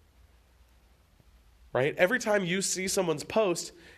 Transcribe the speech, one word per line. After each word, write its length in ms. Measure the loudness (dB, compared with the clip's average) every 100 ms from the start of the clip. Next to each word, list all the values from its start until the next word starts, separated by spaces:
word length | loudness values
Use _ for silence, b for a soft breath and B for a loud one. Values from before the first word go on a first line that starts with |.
| _ _ -20 _ _ _ _ _ _ _ _ _ _ -20 _ _ -4
Right? 220 | 0 0 2
Every 220 | 2 2
time 260 | 0 0
you 160 | 0 -2
see 280 | -2 -4 -2
someone's 360 | 0 0 -2
post, 480 | -2 0 2 0 -6 B B